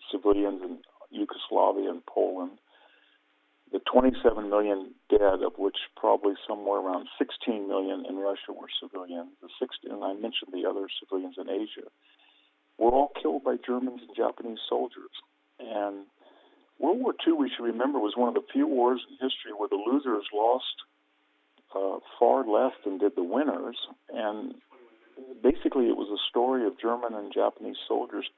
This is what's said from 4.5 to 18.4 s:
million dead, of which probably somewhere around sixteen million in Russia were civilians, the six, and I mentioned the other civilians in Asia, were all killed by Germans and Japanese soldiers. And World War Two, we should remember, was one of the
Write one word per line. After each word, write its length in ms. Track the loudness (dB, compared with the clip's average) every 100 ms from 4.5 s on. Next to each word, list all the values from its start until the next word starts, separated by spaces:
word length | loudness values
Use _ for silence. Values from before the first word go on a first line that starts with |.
million 420 | 2 2 0 -4 -16 2
dead, 360 | 4 4 2
of 80 | 0 -2
which 180 | -2 -2 -10 -2
probably 380 | 2 2 2 -2 -6
somewhere 320 | -6 -2 0
around 260 | 0 -4 -4 -4
sixteen 500 | -4 -4 -4 -4 -2
million 360 | -2 -2 -4 -6
in 80 | -4
Russia 340 | -4 -4 -8
were 180 | -14 -10 -10
civilians, 460 | -8 -12 -10 -10 -10 -16
the 60 | -20 -8
six, 160 | -6 -6
and 180 | -12 -8
I 120 | -6
mentioned 380 | -6 -6 -6 -8
the 160 | -4 -2
other 180 | -2 -4 -8
civilians 360 | -6 -6 -6 -8
in 100 | -6
Asia, 400 | -4 -4 -10 -18 -20 _ _ _ _ _ _ _ 2
were 120 | 4
all 220 | 6 4 0
killed 240 | -2 0
by 120 | 0 -2
Germans 360 | 0 -2 -2 -6 -8
and 100 | -2
Japanese 420 | -2 -2 -8 -8 -2
soldiers. 440 | -2 -2 -8 -18 -20 -20 _ _ -18
And 460 | -8 -4 -2 -4 -12 _ _ _ _ _ _ -2
World 220 | 2 2
War 140 | 0 0
Two, 120 | 2 4
we 140 | 2
should 100 | -2
remember, 340 | -2 0 0 0
was 160 | 0 2
one 120 | 2
of 60 |
the 180 | 2